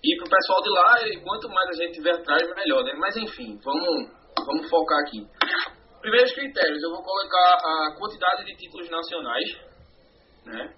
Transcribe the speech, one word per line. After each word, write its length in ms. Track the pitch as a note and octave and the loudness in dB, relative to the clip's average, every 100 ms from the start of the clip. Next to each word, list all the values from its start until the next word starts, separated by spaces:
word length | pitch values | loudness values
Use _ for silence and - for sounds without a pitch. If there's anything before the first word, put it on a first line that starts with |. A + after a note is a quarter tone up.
E 120 | D3+ E3+ | 0 0
pro 120 | E3+ | 4
pessoal 320 | F#3+ F3+ F#3+ | 2 4 0
de 60 | G3+ | 2
lá, 380 | G3 G#3+ A#3+ A3 | 4 8 6 4
e 140 | F3+ | -6
quanto 260 | F3 F#3+ - | -6 -8 -4
mais 200 | F#3 F3+ | -2 -2
a 40 | E3 | -2
gente 100 | E3+ | -6
tiver 220 | E3 D#3 E3+ | -2 0 0
atrás, 260 | D#3+ D3+ E3+ F#3 | 2 0 2 -2
melhor, 280 | G3 - | 0 0
né? 100 | D#3+ C#3+ | 0 -2
Mas 180 | F#3+ A3 | -4 -4
enfim, 420 | G#3+ - A#2 G#2 | -8 -10 -14 -12
vamos, 460 | - D3 F3 D3 A#2+ - _ - - | -4 -2 0 -2 -4 -16 _ -6 -2
vamos 240 | D3+ - | -4 0
focar 300 | E3 D3+ D#3 | 0 2 0
aqui. 260 | - A2 G#2 - - - - - _ - | 0 -8 -16 -4 -2 -2 -6 -10 _ -12
Primeiros 300 | G#3+ A#3 B3+ | 0 4 4
critérios, 480 | C4 C#4 - D#3+ D3 | 2 -8 0 0 0
eu 80 | D#3+ | -6
vou 120 | F3 | -8
colocar 500 | F3+ F#3+ G3 F#3 F3+ F3+ | -6 -6 0 4 6 6
a 400 | E3 D#3+ D#3 - | 4 -2 -2 -4
quantidade 460 | G3+ - F3+ F#3 - | -10 -2 0 0 -6
de 100 | G3 | -16
títulos 340 | - G3 E3+ | -16 -14 -8
nacionais, 680 | E3 E3 E3+ - B2 G#3 - - - - _ _ _ _ _ A3+ | -8 -6 -8 -6 -4 -4 -8 -18 -20 -20 _ _ _ _ _ -16
né? 280 | - C4 | -12 -14